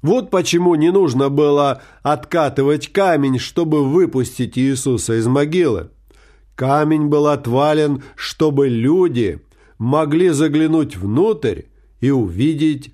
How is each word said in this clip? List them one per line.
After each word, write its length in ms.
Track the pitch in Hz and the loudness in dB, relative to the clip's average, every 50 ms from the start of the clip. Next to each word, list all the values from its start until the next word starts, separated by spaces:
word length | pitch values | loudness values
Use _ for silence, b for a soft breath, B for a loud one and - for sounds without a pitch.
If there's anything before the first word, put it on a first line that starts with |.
Вот 280 | - 151 208 254 202 - | 2 2 0 0 0 0
почему 440 | - 185 170 - - 170 180 180 170 | -2 -2 0 0 0 2 2 2 2
не 180 | 151 151 170 | 4 2 2
нужно 380 | 180 196 190 151 117 131 139 139 | 4 2 2 2 0 0 0 0
было 500 | 139 143 151 147 143 143 143 139 127 B B B B B | 2 2 2 2 2 2 2 0 -2 B B B B B
откатывать 880 | B 143 151 - - - - 170 151 139 - - 135 139 151 143 - - | B -2 -2 -2 -4 -4 -2 0 0 0 0 0 0 0 0 0 -4 -4
камень, 460 | - 196 196 185 170 147 139 135 131 123 | -2 0 2 2 2 0 0 0 -2 -2
чтобы 440 | - - - 180 170 156 156 151 | -4 -4 -4 -4 -2 0 0 0
выпустить 760 | 143 135 143 180 185 - - 131 123 123 - - 123 98 - 131 | 0 2 2 2 2 2 0 -2 -4 -4 -4 -6 -6 -6 -2 -2
Иисуса 560 | 127 135 139 131 - 139 127 107 - - 113 | 0 0 -2 -2 -2 -2 -2 -2 -2 -2 -2
из 120 | 113 113 | 0 0
могилы. 640 | 117 127 139 147 147 156 185 180 143 110 87 82 - _ _ _ b b b b b b b b b _ | 0 2 0 0 0 0 0 0 0 0 -4 -6 -12 _ _ _ b b b b b b b b b _
Камень 520 | - 131 131 139 151 151 151 156 151 151 | -6 -2 0 2 2 2 2 0 0 0
был 200 | 147 147 147 147 147 | 0 2 2 2 2
отвален, 760 | 147 127 - 117 117 131 143 151 151 156 151 147 143 131 B B B | 0 -2 -4 -2 0 0 2 2 2 2 0 0 -2 -4 B B B
чтобы 540 | B - - - _ 160 156 143 139 139 135 | B -14 -14 -4 _ 0 0 2 2 0 2
люди 720 | 120 113 113 135 160 185 185 170 135 120 113 95 82 71 _ _ b b b b b b | 0 0 0 2 2 2 2 2 0 0 -2 -2 -4 -8 _ _ b b b b b b
могли 500 | 110 120 139 151 160 147 147 165 180 180 | -2 0 0 0 0 0 0 2 2 2
заглянуть 680 | 160 135 156 156 139 151 160 156 160 160 147 - - | 2 2 0 0 2 0 0 2 2 0 0 -2 -6
внутрь 680 | 92 92 98 107 135 185 226 220 - - 113 95 - - - _ _ _ _ _ _ | -8 -6 -4 0 0 0 0 0 -2 -2 -4 -4 -6 -10 -20 _ _ _ _ _ _
и 100 | - 135 | -2 0
увидеть 840 | 139 131 110 92 85 95 127 156 160 147 156 156 151 135 - - | 0 0 0 -2 -2 -2 -2 -2 0 0 0 -2 -2 -2 -8 -18